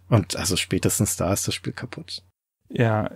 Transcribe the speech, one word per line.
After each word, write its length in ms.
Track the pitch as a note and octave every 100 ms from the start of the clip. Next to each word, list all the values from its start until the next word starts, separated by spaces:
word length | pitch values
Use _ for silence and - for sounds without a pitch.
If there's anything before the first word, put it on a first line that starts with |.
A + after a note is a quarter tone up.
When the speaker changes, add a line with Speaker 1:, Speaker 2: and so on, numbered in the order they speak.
| -
Speaker 1:
Und 280 | A2+ - -
also 200 | - F2+
spätestens 600 | - F#2 G2 - G#2 -
da 180 | F2
ist 140 | G2+ -
das 80 | -
Spiel 180 | -
kaputt. 480 | - B2 - - - - _ _ _ -
Speaker 2:
Ja, 400 | B3+ A2+ G#2+ -